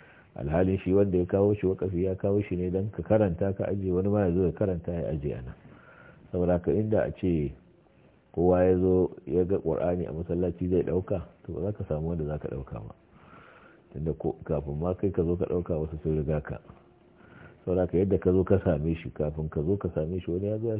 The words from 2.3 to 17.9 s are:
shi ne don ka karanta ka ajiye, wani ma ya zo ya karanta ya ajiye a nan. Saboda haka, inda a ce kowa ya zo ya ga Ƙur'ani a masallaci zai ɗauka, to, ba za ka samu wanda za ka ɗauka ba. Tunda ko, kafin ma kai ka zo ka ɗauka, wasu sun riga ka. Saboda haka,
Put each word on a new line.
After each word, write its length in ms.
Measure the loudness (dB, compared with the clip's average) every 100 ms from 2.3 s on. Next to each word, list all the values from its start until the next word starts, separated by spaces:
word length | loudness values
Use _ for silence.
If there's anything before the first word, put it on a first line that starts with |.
| 0
shi 140 | 0 -2
ne 140 | 0
don 200 | -2 -2
ka 100 | -4
karanta 480 | 2 4 4 2 -2 -2
ka 80 | -2
ajiye, 240 | -2 0
wani 160 | 0 2
ma 100 | 2 2
ya 60 |
zo 140 | 4 2
ya 60 |
karanta 400 | 2 -2 -2 -4
ya 160 | -4 -4
ajiye 220 | -4 -4 -6
a 60 |
nan. 120 | -10 -16 -20 -20 -20 -20 -20 -20 -6
Saboda 220 | -2 2
haka, 180 | 2 2
inda 320 | 0 2 2
a 80 | 0
ce 400 | 0 0 0 0 -6 _ _ _ _ _ _ _
kowa 320 | 2 4 6
ya 140 | 6 4
zo 320 | 4 4 2 -2 -2
ya 160 | 0
ga 140 | 2 0
Ƙur'ani 480 | 0 0 0 -2 -4
a 40 |
masallaci 560 | -6 -4 -2 -2 -2 0
zai 140 | 0
ɗauka, 360 | 2 -2 -2 -6 -6 -16
to, 80 | -12
ba 100 | -6
za 100 | -6
ka 100 | -6
samu 240 | -4 -4 -4 -4
wanda 80 |
za 140 | -4 -6
ka 80 | -8
ɗauka 320 | -10 -10 -12 -12
ba. 80 | -18 _ -20 -20 -20 -20 -20 -20 -20 _
Tunda 220 | -6 -6
ko, 220 | -4 -4 -6 -4
kafin 340 | -4 -2 -4
ma 140 | -2
kai 180 | -2 -2
ka 100 | 0
zo 120 | 0 0
ka 100 | 0
ɗauka, 240 | -2 -2 -4
wasu 240 | -4 -4
sun 140 | -2 -2
riga 240 | 0 -2
ka. 180 | -4 -12 -14 -20 _ _ _ _ -20 -20 -20 -10 -2
Saboda 160 | 0
haka, 160 | 2